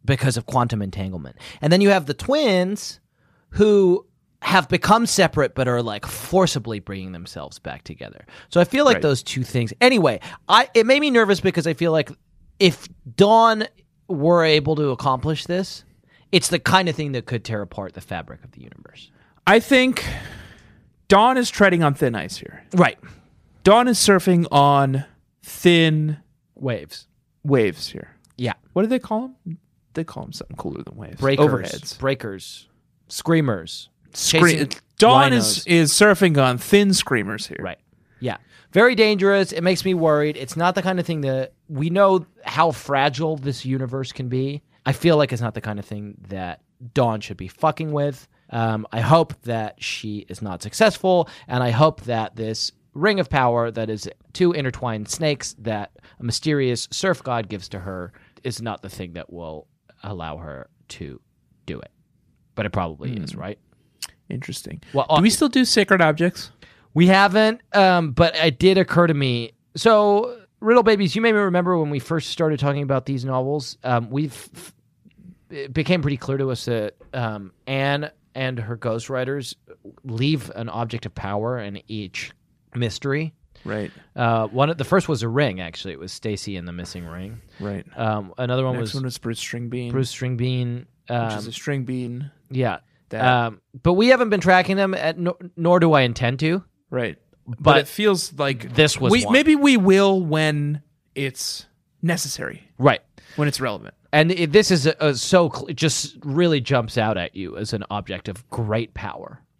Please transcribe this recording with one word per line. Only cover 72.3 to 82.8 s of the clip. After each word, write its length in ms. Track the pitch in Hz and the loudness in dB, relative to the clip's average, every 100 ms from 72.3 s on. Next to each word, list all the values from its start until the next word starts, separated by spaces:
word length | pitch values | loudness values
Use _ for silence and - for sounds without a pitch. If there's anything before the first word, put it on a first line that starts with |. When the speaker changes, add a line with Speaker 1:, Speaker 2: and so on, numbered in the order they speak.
Speaker 1:
started 280 | - 160 143 | -4 -2 0
talking 240 | 143 143 | -2 -2
about 240 | 139 135 131 | -2 -4 -2
these 180 | 135 | -6
novels, 540 | 131 131 131 147 127 - | -4 -4 -4 -6 -8 -10
um, 260 | 127 120 113 | -2 -2 -2
we've, 380 | 139 151 - - | -6 -6 -8 -20
f-, 200 | - - _ _ _ _ _ - _ _ | -20 -20 _ _ _ _ _ -20 _ _
it 220 | - 135 | -14 -6
became 300 | 139 160 180 | -4 0 0
pretty 140 | 147 139 | 0 -4
clear 200 | - 135 | -6 -4
to 120 | 135 | -4
us 140 | 120 - | -4 -4
that, 280 | 117 104 _ _ | -4 -4 _ _
um, 380 | 135 117 107 95 _ - | -8 -6 -8 -16 _ -8
Anne 440 | 135 139 143 147 _ _ | -4 -2 -4 -6 _ _
and 240 | 131 131 123 | -8 -8 -8
her 180 | 107 113 | -8 -6
ghostwriters 800 | 120 113 - 131 127 143 123 - _ - - _ | -4 -6 -6 -6 -6 -6 -10 -16 _ -20 -20 _
leave 460 | 131 113 139 151 - | -10 -4 -2 -2 -4
an 140 | 107 117 | -12 -10
object 380 | 104 117 113 104 | -8 -8 -8 -10
of 80 | |
power 440 | - 98 104 113 123 | -10 -6 -4 -4 -6
in 220 | 101 98 - | -10 -14 -12
each 440 | 107 95 - - _ _ _ _ | -12 -10 -12 -14 _ _ _ _
mystery. 600 | 120 | -6